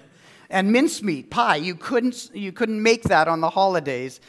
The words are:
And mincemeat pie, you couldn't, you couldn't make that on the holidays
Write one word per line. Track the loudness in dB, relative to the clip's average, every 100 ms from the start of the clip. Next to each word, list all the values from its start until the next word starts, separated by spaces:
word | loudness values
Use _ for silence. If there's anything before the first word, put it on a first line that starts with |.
| _ _ -20 -20 -6
And | -2 2
mincemeat | 2 2 0 -4 -4 -4
pie, | -2 0 0
you | -2 -8
couldn't, | -2 -2 -2 -6 -14
you | -10 -10
couldn't | -4 -4 0
make | 2 2
that | 2 2 2
on | 2
the | 0
holidays | 2 2 2 -2 -6 -6 -12